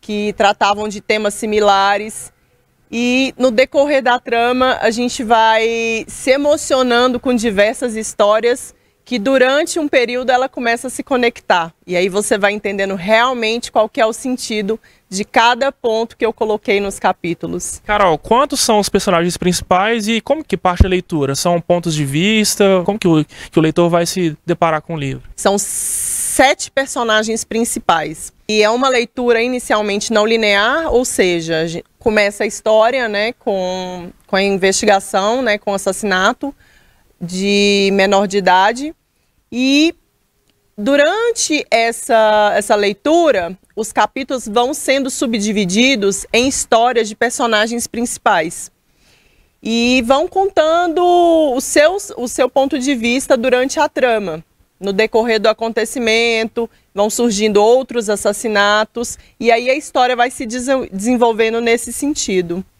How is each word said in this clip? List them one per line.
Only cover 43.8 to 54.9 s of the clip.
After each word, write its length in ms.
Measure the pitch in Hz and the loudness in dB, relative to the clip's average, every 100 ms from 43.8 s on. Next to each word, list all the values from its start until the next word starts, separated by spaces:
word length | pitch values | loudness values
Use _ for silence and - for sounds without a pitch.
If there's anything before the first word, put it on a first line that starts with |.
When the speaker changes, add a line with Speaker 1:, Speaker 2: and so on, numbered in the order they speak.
| 214 | -6
Speaker 1:
capítulos 560 | - 214 - 269 262 220 | -2 -2 -2 -6 -6 -2
vão 260 | 208 247 | -2 0
sendo 360 | 302 - 269 269 | -2 -2 -2 -2
subdivididos 1160 | - 269 226 208 214 190 196 254 262 196 196 - | -4 -2 -2 -2 0 0 2 2 2 0 -2 -2
em 160 | 226 262 | 0 0
histórias 600 | - - 226 240 240 220 | -2 0 2 4 0 -2
de 60 | 214 | -2
personagens 680 | 233 - 247 214 220 233 - | -4 -2 0 0 0 -4 -6
principais. 880 | 226 240 - - 190 160 - - _ _ _ _ _ _ _ _ _ | -6 -6 -2 0 0 0 -8 -16 _ _ _ _ _ _ _ _ _
E 400 | 214 226 240 254 233 | -4 0 2 2 2
vão 180 | 269 349 | 0 2
contando 760 | 381 392 370 311 330 349 320 | -2 0 2 2 2 0 2
o 560 | 349 349 339 330 302 247 | 4 4 4 4 2 0
seu, 380 | - 320 302 392 - - | 0 4 4 2 -8 -10
o 120 | 240 | -8
seu 200 | - 247 | -2 0
ponto 300 | - 269 294 | 0 0 -2
de 160 | 254 262 | -2 -2
vista 400 | 226 247 - 262 | 0 -2 0 0
durante 460 | 254 247 262 320 | 2 0 0 0
a 80 | 302 | -2
trama. 540 | - 254 220 196 160 - _ _ _ | 0 0 0 -2 -10 -12 _ _ _
No 120 | 190 | -4